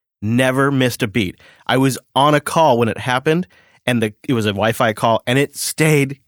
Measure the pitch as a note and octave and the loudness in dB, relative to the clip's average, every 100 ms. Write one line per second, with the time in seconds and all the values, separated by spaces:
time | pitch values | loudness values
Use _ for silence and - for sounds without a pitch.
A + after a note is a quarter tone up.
0 | _ - G#2 A#2+ C3 C3 C#3 C3+ B2+ - | _ -10 -2 0 0 0 0 0 0 -2
1 | A#2 A#2+ F#2 - - _ - B2+ C3+ A#2 | -4 -2 -4 -6 -20 _ -2 0 0 -2
2 | _ B2+ C#3+ D3 - E3+ D#3 A#2+ A2+ - | _ 0 2 2 0 2 2 2 0 -2
3 | B2+ B2+ D#3 E3 F3+ _ _ _ - A#2+ | -4 -2 0 -2 -4 _ _ _ -2 -2
4 | G#2+ - - A#2+ G#2+ G2 G#2+ - A#2 G#2+ | -2 -4 -2 0 0 0 0 2 0 0
5 | A#2+ A2 - C3 C#3+ - - - D#3 D3 | 0 0 0 -2 -2 -6 -8 0 2 2
6 | C#3 C#3 | 0 -6